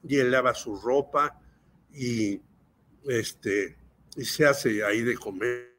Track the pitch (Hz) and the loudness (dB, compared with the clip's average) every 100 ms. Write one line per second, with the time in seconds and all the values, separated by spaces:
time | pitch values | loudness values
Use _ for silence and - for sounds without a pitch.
0 | - 139 123 131 127 117 123 98 107 135 | 2 2 4 4 2 0 -6 -6 0 0
1 | 143 151 147 - - _ _ _ _ 143 | 2 0 0 -4 -20 _ _ _ _ -8
2 | 123 117 104 98 - _ _ _ _ _ | -4 0 0 -2 -8 _ _ _ _ _
3 | 139 120 107 - 110 101 95 - - _ | -4 -2 -2 -8 -4 -2 -4 -10 -20 _
4 | _ - 120 - 147 139 127 107 104 107 | _ -12 -8 2 4 4 0 0 0 0
5 | 117 113 107 92 113 123 123 | 0 -4 -6 -6 -4 -4 -10